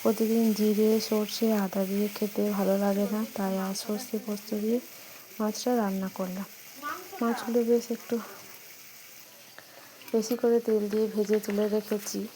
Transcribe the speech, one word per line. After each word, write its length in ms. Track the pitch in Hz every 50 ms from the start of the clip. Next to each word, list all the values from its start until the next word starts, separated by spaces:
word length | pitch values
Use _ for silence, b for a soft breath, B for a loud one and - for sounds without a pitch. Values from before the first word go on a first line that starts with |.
| -
প্রতিদিন 500 | 226 220 208 226 214 226 226 226 220 214
জিরে, 460 | 196 214 214 214 202 214 214 220 220
সর্ষে, 540 | 214 - 220 214 214 208 - - 226 226 220
আদা 320 | 208 196 185 - 202 196
দিয়ে 220 | 185 196 202 208 208 202
খেতে 340 | - 214 202 202 - 202 208
ভালো 280 | 208 196 196 190 196 196
লাগে 300 | 202 202 196 196 202 196
না, 140 | 208 214 220 226 -
তাই 220 | - 196 190 190 190
আজ 200 | 190 190 190 -
সর্ষে 400 | - - 214 208 - - - 214
পোস্ত 360 | 202 - 208 202 - - 220
দিয়ে 260 | 208 208 220 233 247 240 B B B B B B B B B - -
মাছটা 380 | 220 214 214 - - 254 247 240
রান্না 320 | 220 196 190 190 190 190 -
করলাম। 320 | - 190 185 180 190 196 - - - - - - 269 277 294 330 359 370 - 392 381
মাছগুলো 420 | 240 233 233 233 - 240 233 240 233
বেশ 280 | 233 240 233 233 -
একটু 280 | 233 - - - 240 233 - - - - - - - - - - - - - - - - - - - - - - - - - - - - B B B B B B B B - - -
বেশি 220 | 226 214 - 247
করে 240 | 240 - 233 233 233
তেল 300 | 233 226 220 214 208 208
দিয়ে 180 | 202 214 220 208
ভেজে 320 | 190 208 208 196 214 214
তুলে 300 | 208 - 202 202 214 214
রেখেছি। 580 | 202 214 208 - 214 208 202 - - 202 196 220 -